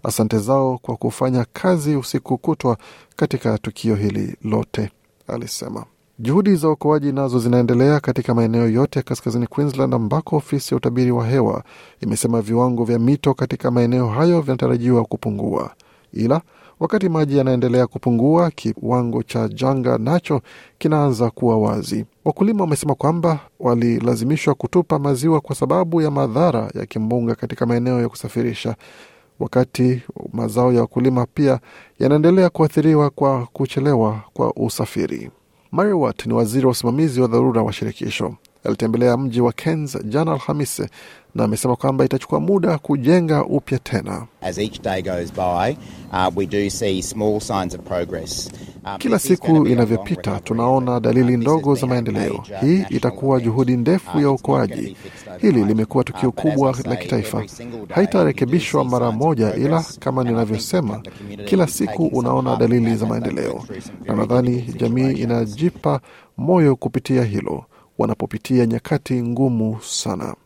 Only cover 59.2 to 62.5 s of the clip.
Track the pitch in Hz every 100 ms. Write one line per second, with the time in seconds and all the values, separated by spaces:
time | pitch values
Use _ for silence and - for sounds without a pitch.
59.2 | 151 151 110 92 139 165 156 - - 131
60.2 | 120 117 113 110 - - 120 104 - -
61.2 | 101 101 104 190 160 - 190 - 160 135
62.2 | 123 131 127